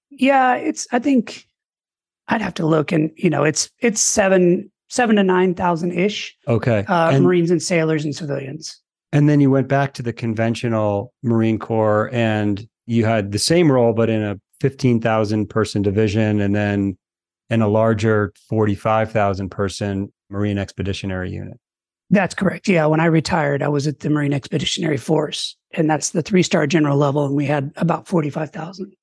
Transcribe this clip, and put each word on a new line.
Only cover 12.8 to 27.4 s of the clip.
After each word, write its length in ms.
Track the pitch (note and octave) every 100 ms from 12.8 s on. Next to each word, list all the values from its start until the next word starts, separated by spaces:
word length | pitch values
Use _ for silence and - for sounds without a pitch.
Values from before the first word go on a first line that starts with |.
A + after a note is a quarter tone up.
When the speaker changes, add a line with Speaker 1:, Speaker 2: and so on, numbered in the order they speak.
| -
Speaker 2:
you 180 | A#2 A2
had 260 | A2+ G2+
the 60 | G2+
same 320 | - E3 E3
role, 200 | C3 A#2
but 160 | A2 A2+
in 120 | A2
a 160 | G#2 G2 _ _
fifteen 400 | C#3 - C3 A#2
thousand 480 | A2+ A2 G#2 A2 G2+
person 320 | A2 G#2 G#2+
division. 580 | G2+ G2 A2 G#2 G#2+ G#2
And 140 | G2+
then 440 | G#2 G#2 G2+ G2 G2 _ _ _ _ -
and 120 | A2+
a 60 | G#2+
larger 640 | G#2+ A2+ G#2+ A2 G#2+ G#2 - -
forty-five 600 | A2 G#2+ G2 A#2 A2 A2
thousand 400 | A2+ G2+ F#2+ F#2+
person 600 | - G2 - G2+ G2 G2+ _ -
Marine 280 | G2 G#2 G2+
Expeditionary 720 | G2 - F#2+ F#2+ G2 F#2 F#2
Unit. 280 | F#2 F#2+ - _ _ _ _ -
Speaker 1:
That's 240 | G3 F3+
correct. 340 | - F#3 E3 -
Yeah. 180 | E3+ D3+
When 140 | D#3
I 60 | E3
retired, 560 | D#3+ - E3+ C#3+ C#3+
I 60 | C#3+
was 180 | D3 D3
at 140 | -
the 100 | -
Marine 220 | D3+ C#3+
Expeditionary 640 | C#3+ - D3+ - - E3 C3
Force, 600 | - D#3 D3 - - - _
and 180 | - D#3
that's 200 | D3+ -
the 120 | F#3
three-star 440 | - F#3 D#3+ F3 D3+
general 300 | E3 D3+ C#3
level. 300 | D3 C#3+ C#3+
And 80 |
we 120 | C#3+